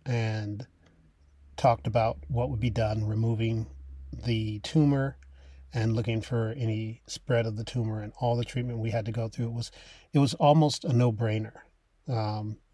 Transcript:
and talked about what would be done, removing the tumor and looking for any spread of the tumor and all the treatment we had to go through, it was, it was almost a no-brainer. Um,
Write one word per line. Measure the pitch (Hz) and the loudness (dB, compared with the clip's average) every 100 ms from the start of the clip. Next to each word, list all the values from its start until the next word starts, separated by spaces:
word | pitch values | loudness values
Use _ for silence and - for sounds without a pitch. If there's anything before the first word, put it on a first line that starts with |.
| - | -4
and | 117 113 110 104 104 127 _ _ _ _ _ _ _ - - | -2 0 -2 -4 -8 -12 _ _ _ _ _ _ _ -18 2
talked | 135 117 - | 4 4 2
about | 113 113 - - | 2 2 0 -4
what | 120 127 | -2 0
would | 120 | 0
be | 120 | 0
done, | 107 107 110 107 | 0 0 0 -2
removing | 107 113 110 113 113 110 - - - - | 0 0 0 0 -2 -4 -10 -16 -16 -14
the | - 123 113 110 104 | -8 -2 0 -2 -6
tumor | - 160 147 143 135 - - - - - - | 0 4 4 4 0 -4 -16 -20 -20 -20 -8
and | 123 113 | -2 0
looking | 113 117 113 | 0 0 -2
for | 104 120 110 117 | -2 -2 -2 -2
any | 117 110 110 113 - | -2 -2 -4 -8 -14
spread | - - 120 113 | -12 0 2 2
of | 107 | -4
the | 113 | -4
tumor | 123 113 110 | -4 -2 -4
and | 104 - | -8 -4
all | 123 120 | 0 0
the | 117 | -2
treatment | 123 123 117 | -4 -6 -4
we | 113 | -2
had | 113 107 | -2 -2
to | |
go | 113 113 | -4 -4
through, | - 117 | -4 -6
it | |
was, | 117 117 - - - _ | -6 -8 -12 -20 -20 _
it | 147 | 2
was | 139 - | 2 4
almost | 147 151 151 - - | 6 8 6 2 2
a | |
no-brainer. | 120 123 107 113 110 110 - - _ _ _ - | 4 4 2 0 0 -4 -10 -20 _ _ _ -6
Um, | 117 110 110 107 110 _ | -2 -2 -2 -6 -10 _